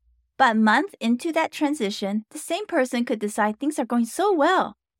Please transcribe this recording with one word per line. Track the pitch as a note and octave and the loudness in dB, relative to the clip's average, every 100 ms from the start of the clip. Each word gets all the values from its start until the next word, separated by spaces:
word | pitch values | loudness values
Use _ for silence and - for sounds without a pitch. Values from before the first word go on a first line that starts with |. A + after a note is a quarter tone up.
| _ _ _ - | _ _ _ 2
But | B3+ A3 | 2 4
a | |
month | G#3+ A#3 G4 - | 4 4 0 -4
into | A3+ A#3+ E4+ | -2 -2 -2
that | D#4+ D#4+ | -2 -2
transition, | - C#4 D4+ G3+ A3 G3 G#3+ - | 0 -2 0 -2 -4 -4 -4 -6
the | D4+ | -12
same | - F4 G#4 | -6 -6 -2
person | E4 B3+ A#3+ | 0 0 0
could | A#3+ A3 | -2 -2
decide | G#3 A3+ G#3+ G#3+ | -4 -2 -2 -2
things | C#4 D4+ | -4 -2
are | |
going | A#3 A#3+ A3+ | -2 0 -2
so | - G4+ | 0 0
well, | E4+ D4+ F4 - - _ | 2 4 2 0 -6 _